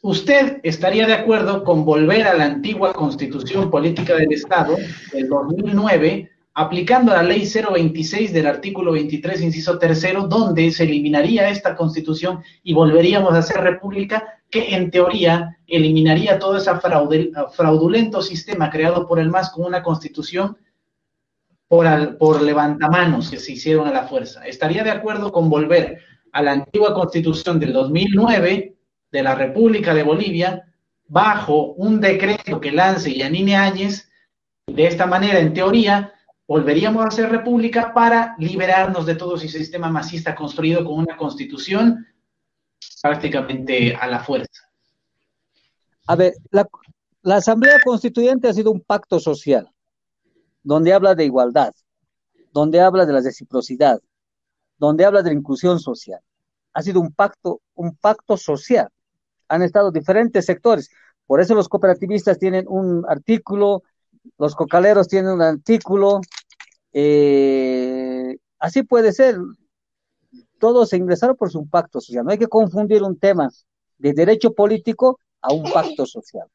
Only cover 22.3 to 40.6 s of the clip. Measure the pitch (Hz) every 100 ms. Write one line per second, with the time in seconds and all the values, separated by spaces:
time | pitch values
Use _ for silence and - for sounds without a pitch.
22.3 | 151 147 147 147 147 151 180 170 131 -
23.3 | 135 - 120 156 156 147 135 127 135 117
24.3 | - - 131 156 175 220 208 214 214 196
25.3 | 180 165 147 151 170 123 - _ _ _
26.3 | 147 147 139 139 208 208 196 170 170 160
27.3 | 156 - 165 143 127 135 156 202 196 233
28.3 | 214 170 196 - _ _ _ _ 139 135
29.3 | 135 135 202 226 214 175 156 147 160 208
30.3 | 165 180 185 - _ _ _ _ 156 214
31.3 | - - 151 247 - 202 214 202 190 190
32.3 | 208 - 143 147 151 185 185 156 131 135
33.3 | 170 196 196 196 190 202 196 _ _ _
34.3 | _ _ _ - 147 165 170 180 185 202
35.3 | 190 160 156 190 233 208 202 202 _ _
36.3 | _ _ 151 139 151 220 220 220 214 226
37.3 | 226 247 240 226 233 226 240 233 233 233
38.3 | - 160 185 185 185 190 185 160 165 180
39.3 | 170 156 156 156 175 165 156 - 170 160
40.3 | 160 147 143